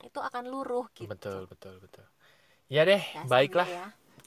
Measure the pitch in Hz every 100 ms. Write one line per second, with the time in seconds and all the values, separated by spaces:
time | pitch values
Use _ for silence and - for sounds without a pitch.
0 | 240 285 - 247 247 269 262 247 233 -
1 | 107 104 104 95 92 - 95 92 95 -
2 | _ _ _ _ _ _ - 135 165 196
3 | - 156 131 127 147 175 180 175 196 -
4 | _ -